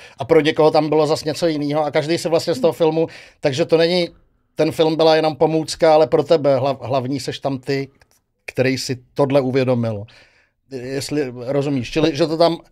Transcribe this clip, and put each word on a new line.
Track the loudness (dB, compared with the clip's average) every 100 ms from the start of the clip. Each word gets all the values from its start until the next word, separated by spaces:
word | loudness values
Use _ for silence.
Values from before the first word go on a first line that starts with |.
| -14 -6
A |
pro | 2 2
někoho | 4 4 4
tam | 4 2
bylo | 2 0
zas | -2
něco | -4 -2 -2
jinýho | -2 -2 -2
a | -2
každý | -2 -2 -2
si | 0
vlastně | -2 -2
z | 0
toho | 0
filmu, | 2 0 0 -4 -6 -20 _
takže | -2 -2
to | 2 2
není, | 2 0 -2 -8 _ _ _
ten | -2 -2
film | 0 0 2
byla | 4 4
jenom | 2 0
pomůcka, | 0 0 -4 0 4
ale | 4 4
pro | 2
tebe. | 2 2 2 0
Hla-, | 0 -4 -4
hlavní | -4 -4 -6
seš | -8 -6
tam | -6 -6
ty, | -4 -4 -6 _ _ _ _ _ -8
který | -2 0 -2
si | -4 -8 _
tohle | -2 0 2
uvědomil. | 0 0 0 0 -2 -6 -12 -20 _ _ _ _ _
Jestli | -14 -10 -8 -6 -4 -4 -8
rozumíš. | -4 -2 -2 -4 -4
Čili, | -2 0 0
že | -2
to | 2
tam | 2 0 -8